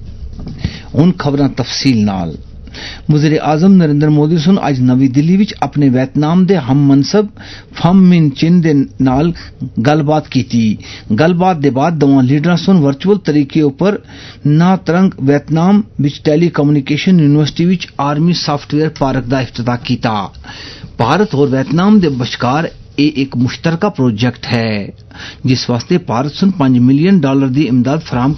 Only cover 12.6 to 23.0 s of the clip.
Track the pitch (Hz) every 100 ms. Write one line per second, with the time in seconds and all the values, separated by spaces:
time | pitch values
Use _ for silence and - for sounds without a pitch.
12.6 | 180 190 139 139 185 208 160 147 143 156
13.6 | 147 139 185 214 - - - - 147 151
14.6 | 175 190 - 170 190 - 135 143 143 156
15.6 | 175 202 208 - 143 - - 151 170 165
16.6 | 143 147 135 143 - 185 147 147 143 -
17.6 | 170 185 - - 143 147 170 170 - 143
18.6 | - 143 156 156 135 131 120 165 120 -
19.6 | 120 120 - 120 120 107 92 - - -
20.6 | - - - - 117 170 208 135 139 131
21.6 | 147 151 196 214 170 131 123 - 123 143
22.6 | 165 - - -